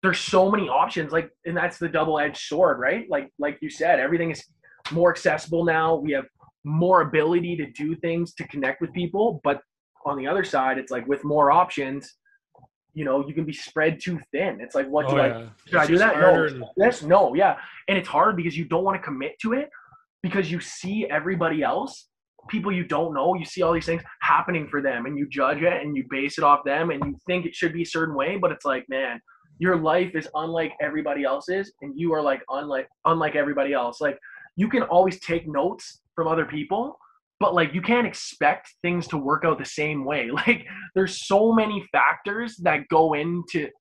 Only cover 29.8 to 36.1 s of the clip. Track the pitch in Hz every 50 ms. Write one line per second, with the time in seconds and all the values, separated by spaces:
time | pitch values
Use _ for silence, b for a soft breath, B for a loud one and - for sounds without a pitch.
29.8 | 156 156 160 180 180 180 180 160 147 - - 151 156 165 165 165 160 151 - -
30.8 | 151 147 143 156 151 151 143 143 139 131 135 143 - - 180 196 196 196 _ _
31.8 | 143 143 135 143 170 170 160 156 151 143 135 131 - - 131 135 147 147 139 131
32.8 | 131 - _ _ _ 160 165 165 160 151 - 147 143 143 147 139 135 139 143 131
33.8 | 120 120 123 - 156 143 139 - B B B B B B B - 196 208 - 247
34.8 | - - 170 175 185 190 180 - - - 170 170 165 156 147 143 147 180 - -
35.8 | - - - _ _ _